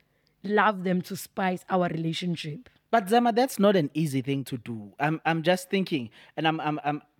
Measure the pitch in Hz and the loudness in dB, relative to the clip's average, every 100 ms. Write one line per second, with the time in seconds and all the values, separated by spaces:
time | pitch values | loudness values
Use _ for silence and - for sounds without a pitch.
0 | _ _ _ _ 196 208 202 190 185 180 | _ _ _ _ 0 4 4 2 0 -2
1 | - 185 - - 185 180 - 190 175 160 | -2 -10 -10 -4 -2 -2 0 0 0 0
2 | 165 156 180 165 156 170 - _ _ 226 | -4 -2 -4 -4 -6 -12 -16 _ _ 0
3 | 185 233 240 226 269 - 202 190 143 151 | 4 4 4 2 0 4 4 4 2 0
4 | 160 131 131 139 127 127 117 110 101 - | 0 0 -2 -4 -4 -8 -8 -10 -12 -4
5 | 147 160 156 165 160 180 - 196 180 147 | -2 0 0 0 2 0 0 -2 0 -4
6 | 117 - - - 156 160 151 151 147 147 | -4 -12 -12 -2 0 0 -2 -2 -4 -6
7 | - _ | -10 _